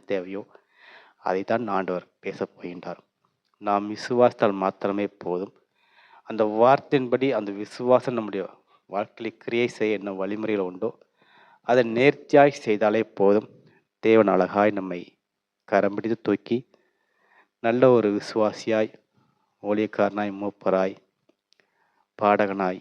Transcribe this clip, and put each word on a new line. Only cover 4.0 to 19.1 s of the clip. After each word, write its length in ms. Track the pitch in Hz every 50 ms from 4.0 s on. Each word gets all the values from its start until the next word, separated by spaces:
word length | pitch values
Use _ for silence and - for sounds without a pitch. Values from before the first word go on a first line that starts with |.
| - - 123 120 123 123 120 - - 107 98
மாத்திரமே 500 | 98 95 95 98 _ - 104 98 101 101 98 _ _
போதும். 360 | - 90 87 90 95 98 _ _ _ _ _ _ _ _ _ _ _ _ _ - _ -
அந்த 140 | 113 110 110 110 107
வார்த்தையின்படி 720 | 110 117 127 135 139 - - 151 143 131 120 120 123 131 139
அந்த 220 | 127 107 107 101 101
விசுவாசம் 600 | 98 107 - - - 123 123 127 123 - - 123 117
நம்முடைய 240 | 110 104 98 98 90 - - _ _ _ _ _ _ _
வாழ்க்கையிலே 420 | - 98 107 - _ - 117 110 - _
கிரியை 320 | - - 120 120 120 117
செய்ய 300 | 117 - 107 107 107 98
என்ன 140 | 95 101 95
வழிமுறைகள் 540 | 92 95 95 104 104 107 110 110 101 95 90
உண்டோ 220 | 90 92 101 113 - _ _ _ _ _ _ _ _ _ _ _ _ _ _ -
அதை 180 | 120 127 123 113
நேர்த்தியாய் 680 | 113 120 131 143 143 - - - - 143 139 143 143 -
செய்தாலே 420 | - - 107 101 110 107 104 113 110 - _
போதும். 360 | - 101 98 104 107 110 - - - _ _ _ _ _ _ _ _ -
தேவன் 300 | 107 113 113 107 101 92
அழகாய் 440 | 92 92 92 98 101 101 107 104 101
நம்மை 240 | 95 95 90 87 85 - _ _ _ _ _ _ _ _ _ _ _ -
கரம் 280 | 107 98 98 101 101 107
பிடித்து 220 | 104 113 117 -
தூக்கி 380 | _ - 101 98 _ - 117 123 - _ _ _ _ _ _ _ _ _ _ _ _ _ _ _ _ _ _ _ -
நல்ல 280 | 113 117 - 131 131
ஒரு 200 | 123 117 107 104
விசுவாசியாய், 840 | 101 104 - - - 113 107 104 98 - - - 113 107 110 110 _ - _ _